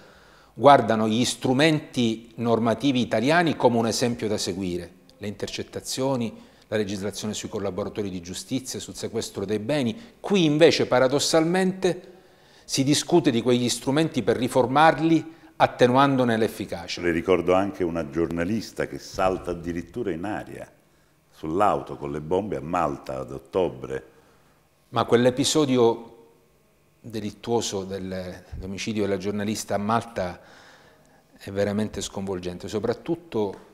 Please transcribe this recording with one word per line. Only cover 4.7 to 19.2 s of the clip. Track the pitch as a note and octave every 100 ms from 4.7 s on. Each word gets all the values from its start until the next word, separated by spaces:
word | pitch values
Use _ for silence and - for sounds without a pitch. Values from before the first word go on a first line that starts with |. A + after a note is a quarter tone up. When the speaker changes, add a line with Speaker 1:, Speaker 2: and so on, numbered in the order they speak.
| F2 E2+ - _ -
Speaker 1:
le | G2+
intercettazioni, | - - - G2 G2 - - C3+ C3 A2+ - - - -
la | A2
legislazione | G2 G2+ G2+ - G#2+ G2
sui | A2+
collaboratori | G#2+ G2 F#2 G2 A2 G2+
di | F#2
giustizia, | E2+ F#2 - - - G#2+
sul | - F#2
sequestro | G#2 A2+ A2 - G2
dei | G#2+
beni. | G#2+ D3+ B2 - - -
Qui | - G3+ D#3+
invece | D3+ E3 - A#2+
paradossalmente | B2+ C3 C#3 - E3 D#3+ F3+ F#3 F#3 F#3 E3+ - - - _ _ -
si | - -
discute | C3 - - F3 D#3
di | A#2
quegli | A2+ B2 B2
strumenti | - - C#3 D#3+ C3
per | G2+ G#2+
riformarli | B2+ C3 A#2+ C3+ D#3+ C#3+ D#3+ D#3+ - - - -
attenuandone | C3+ - B2 B2+ C#3 C3 B2 A2
l'efficacia. | G#2+ - G2 F2+ F2+ -
Speaker 2:
Le | F2
ricordo | E2 F#2+ F2+ E2+
anche | F#2 G2+ G2
una | F2 E2+ D2+
giornalista | D2 E2 E2+ E2+ A2 - - C#2+
che | C#2+
salta | - -